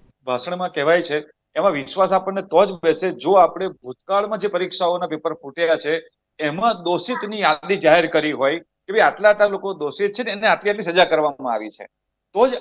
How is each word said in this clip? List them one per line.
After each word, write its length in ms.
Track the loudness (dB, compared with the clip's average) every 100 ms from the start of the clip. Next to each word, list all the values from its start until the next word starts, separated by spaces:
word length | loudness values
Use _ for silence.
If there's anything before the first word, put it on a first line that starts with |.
| _ _ -6
ભાષણમાં 460 | -4 -4 -6 -6
કહેવાય 300 | -2 2 2
છે, 220 | 2 -4 -6 _ _ -2
એમાં 160 | 0
વિશ્વાસ 400 | 0 -2 0 2
આપણને 300 | 0 -2 -6
તો 240 | 0 2 2
જ 20 | 2
બેસે 300 | 0 0 -2
જો 200 | -4 2
આપણે 360 | 6 4 2 -8
ભૂતકાળમાં 680 | -10 -14 -14 -4 -2 -2 -4
જે 100 | -4
પરીક્ષાઓના 580 | -2 -4 -2 -2 0 -4
પેપર 280 | -4 -6
ફૂટ્યા 420 | -8 -10 -2 0 0
છે, 260 | 0 -4 -6 _ _ -6
એમાં 360 | -4 0 0
દોષિતની 680 | 0 -2 -2 -2 -6 -6 0
યાદી 360 | 0 0 -2 0
જાહેર 300 | 4 4 4
કરી 260 | 0 -2
હોય 260 | -2 -2 -2
કે 340 | -8 _ -4
ભાઈ 80 | 2
આટલા 280 | 2 4 2
આટલા 180 | 4 2
લોકો 280 | 0 -6
દોષિત 380 | -6 -8 -4 -4
છે 100 | -2
ને 80 | -6
એને 160 | -2 0
આટલી 240 | 0 0
આટલી 120 | -2
સજા 220 | 0 2
કરવામાં 480 | 4 2 0 -2 -4
આવી 180 | -6 -6
છે, 140 | -14 -20 _ _ _ _
તો 160 | 0 2
જ 40 | 2